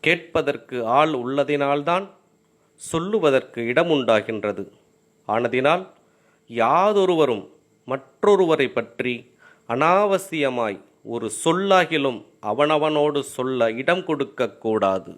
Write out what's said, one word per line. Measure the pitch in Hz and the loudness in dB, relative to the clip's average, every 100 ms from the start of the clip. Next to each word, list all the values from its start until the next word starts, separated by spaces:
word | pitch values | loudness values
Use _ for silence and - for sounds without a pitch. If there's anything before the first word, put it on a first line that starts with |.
கேட்பதற்கு | 156 170 - 165 147 120 - 123 113 | 0 -2 -2 -4 -4 -6 -8 -6 0
ஆள் | 131 156 | 2 2
உள்ளதினால்தான் | 139 120 139 139 143 139 143 143 180 196 _ _ _ _ _ _ _ | 0 -4 -2 -2 0 0 -2 0 -2 -4 _ _ _ _ _ _ _
சொல்லுவதற்கு | - 160 185 214 156 131 - - 117 | -6 -6 -2 0 2 2 -2 -8 -2
இடம் | 127 170 | 0 2
உண்டாகின்றது. | 147 117 110 104 110 104 98 95 _ _ _ _ _ - | 0 2 2 0 -6 -6 -6 -10 _ _ _ _ _ -4
ஆனதினால் | 110 120 123 135 175 190 _ _ _ _ _ _ | -2 0 0 0 0 -4 _ _ _ _ _ _
யாதொருவரும் | 117 117 160 202 202 185 165 139 110 - _ _ _ - | 0 2 4 2 2 2 2 2 0 -6 _ _ _ -8
மற்றொருவரை | 135 - _ 196 196 175 151 135 | -8 -8 _ 4 4 4 2 2
பற்றி | - 110 - 123 120 - _ - _ - | -2 -6 -6 -6 -6 -12 _ -20 _ -6
அனாவசியமாய் | 120 156 190 208 190 - 160 139 123 113 95 - _ | 0 4 4 2 0 -2 -2 -2 0 -4 -4 -14 _
ஒரு | 113 117 110 | -10 -6 -6
சொல்லாகிலும் | - 165 175 196 185 165 156 139 113 - _ | -2 0 0 4 4 4 0 0 -4 -14 _
அவனவனோடு | 107 113 147 151 156 151 147 143 | -6 0 2 2 2 2 0 0
சொல்ல | 131 - 131 127 117 | -6 -6 -4 0 0
இடம் | 113 135 180 | 0 0 0
கொடுக்கக்கூடாது. | 170 151 143 - 117 - 113 107 98 95 90 | -2 -4 -4 -4 -4 -4 -2 2 2 0 -6